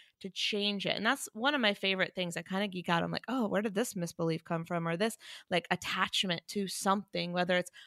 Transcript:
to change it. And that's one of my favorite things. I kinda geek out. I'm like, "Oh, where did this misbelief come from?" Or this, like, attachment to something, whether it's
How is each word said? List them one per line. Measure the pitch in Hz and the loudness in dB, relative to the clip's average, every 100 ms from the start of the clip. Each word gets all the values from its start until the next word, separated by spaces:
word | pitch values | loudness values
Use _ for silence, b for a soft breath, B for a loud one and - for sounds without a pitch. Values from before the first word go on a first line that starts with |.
| b _ | b _
to | 190 | -10
change | - - 208 208 202 180 | -4 -2 2 0 0 0
it. | - | 2
And | |
that's | 220 269 - | 2 0 -4
one | 214 262 | -2 0
of | 294 | 4
my | 214 | 2
favorite | 202 190 185 175 | 2 0 2 0
things. | - 175 170 | 0 -4 -4
I | |
kinda | - 190 208 | -4 -2 -2
geek | 180 170 | -2 2
out. | 170 | 2
I'm | 170 | 2
like, | 170 - | -2 -2
"Oh, | 254 208 | -2 0
where | 185 | 0
did | 214 | 0
this | 190 247 185 | 0 -2 -2
misbelief | 170 - 165 160 | -6 -2 0 0
come | - 165 | -2 -4
from?" | 165 175 165 | -2 -2 0
Or | 170 | 0
this, | 226 - B B - | 0 -2 B B -2
like, | 175 - | -2 0
attachment | 180 - 185 202 - 190 170 - | -2 -2 0 2 2 2 0 -2
to | 208 190 | -2 -2
something, | - 196 202 196 170 175 | 0 2 2 0 -2 0
whether | 175 175 180 | 0 2 2
it's | - B | 0 B